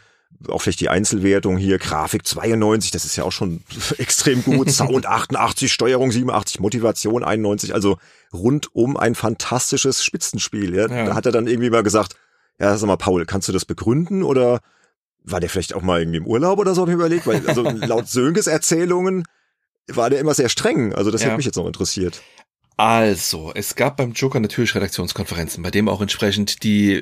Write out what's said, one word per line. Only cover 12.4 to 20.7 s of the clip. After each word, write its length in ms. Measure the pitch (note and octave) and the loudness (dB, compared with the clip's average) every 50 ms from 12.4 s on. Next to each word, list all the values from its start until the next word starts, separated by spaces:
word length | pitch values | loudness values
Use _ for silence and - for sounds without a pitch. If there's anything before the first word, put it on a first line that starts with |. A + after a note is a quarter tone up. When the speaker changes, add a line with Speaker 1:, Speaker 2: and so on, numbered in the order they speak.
| _ _ _ - | _ _ _ 0
Speaker 1:
„Ja, 180 | - G2+ G2+ | 0 2 2
sag 120 | G#2 A2 G2+ | 2 2 2
mal, 80 | F#2 | 0
Paul, 300 | F2 - G2+ F#2 F2 E2 | 2 2 2 2 2 0
kannst 200 | - G2 F#2+ - | -2 -4 -4 -2
du 60 | - | -2
das 120 | F#2+ F2+ - | -2 -2 -2
begründen?“ 600 | - E2 - - - C3 D#3 F3 - G3 F#3+ F3 | -6 -8 -2 0 0 2 2 0 -2 -2 -2 0
Oder 360 | C#3 C3+ C3 B2 A#2+ B2 A2+ - _ _ _ _ _ _ _ _ _ _ _ | 2 2 4 4 4 2 0 -2 _ _ _ _ _ _ _ _ _ _ _
war 160 | _ - G2 F2 | _ -6 -4 -4
der 100 | F2 E2+ | -4 -2
vielleicht 240 | - F#2+ E2+ - | -2 -4 -4 -4
auch 100 | - D#2 | -6 -4
mal 180 | F#2 F#2 F2 E2+ | 0 0 2 2
irgendwie 180 | E2 E2 E2 D#2+ | 0 0 -2 -4
im 80 | E2+ | -2
Urlaub 320 | A2+ A2 B2 D#3+ F3+ G3+ G3+ | 0 0 2 2 2 2 2
oder 160 | G3+ F#3 F3+ | 2 2 2
so, 80 | F3+ | 2
hab 60 | F3+ E3+ | 2 2
ich 60 | F3 | 2
überlegt, 340 | E3+ E3+ D#3+ E3+ E3+ - - | 2 2 2 0 0 0 0
weil 180 | - D3 C3+ | 0 0 0
also 160 | E3 D3+ - | 0 0 0
Speaker 2:
<laughs> 240 | F3 D3 A2+ A2 - | 0 0 -2 -2 -2
Speaker 1:
laut 220 | A#2 A2+ A#2 G#2+ - | -2 0 -2 -2 -2
Sönkes 400 | - B2+ B2 D3+ F3 G#3+ - E3 | 0 0 2 2 2 0 0 0
Erzählungen 760 | D#3 D3+ - - E3 E3 F3+ F3 F3+ F3+ F#3 F#3+ F#3+ F#3 E3 - _ _ _ _ _ _ _ _ _ _ _ | 0 0 0 0 0 2 2 0 0 0 0 0 -2 -2 -4 -8 _ _ _ _ _ _ _ _ _ _ _
war 240 | - B2 A#2 A#2 A#2+ | -6 -2 0 2 2
der 80 | C#3 C3 | 2 2
immer 160 | D3+ D3+ C#3 | 2 2 2
sehr 140 | - B2+ A2+ | 2 2 2
streng, 460 | - - - A3+ | 2 0 0 2